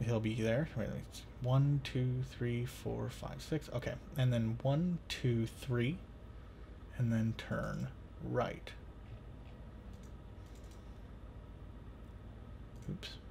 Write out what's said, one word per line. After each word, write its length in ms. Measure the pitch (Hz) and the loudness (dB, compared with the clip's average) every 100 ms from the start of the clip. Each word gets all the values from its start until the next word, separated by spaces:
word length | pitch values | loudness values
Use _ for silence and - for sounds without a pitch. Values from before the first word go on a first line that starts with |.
he'll 160 | 113 113 | 2 4
be 140 | 110 | 4
there. 340 | 113 110 117 160 117 | 4 4 4 4 0
Wait, 120 | 101 | 0
wait, 340 | - - - - - | -2 -6 -10 -12 -2
one, 400 | 123 135 143 143 | 6 8 8 6
two, 380 | - 127 127 127 131 - | 4 2 4 2 0 0
three, 300 | 120 120 123 | 0 2 0
four, 420 | - - 113 117 | -2 -2 -2 -2
five, 320 | - - 139 | -4 -6 -6
six. 300 | - 160 - | -2 -2 0
Okay. 200 | 123 - - - - | -4 -2 -4 -4 4
And 140 | 127 | 6
then 260 | 117 113 117 | 6 4 4
one, 360 | 135 147 180 170 - | 4 4 4 2 -2
two, 380 | - 127 117 113 | 2 4 6 4
three. 500 | - - 120 120 180 - - - - - - - - - - | 0 0 4 4 2 -6 -12 -12 -12 -12 -12 -12 -12 -10 2
And 140 | 117 | 4
then 220 | 113 113 117 | 6 4 2
turn 500 | - - 107 101 131 - - - 120 | -2 0 0 -2 -2 -6 -12 -8 0
right. 420 | 123 120 - - - - - - - - - - - - - - - - - - - - - - - - - - - - - - - - - - - - - - - - - - - - | 2 2 0 -8 -10 -12 -12 -12 -12 -12 -12 -12 -12 -12 -12 -12 -12 -12 -12 -12 -12 -12 -12 -12 -12 -12 -12 -12 -12 -12 -12 -12 -12 -12 -10 -12 -12 -12 -10 -10 -10 -10 -10 -10 -8 -6
Oops. 180 | - - - - | -4 -6 -8 -8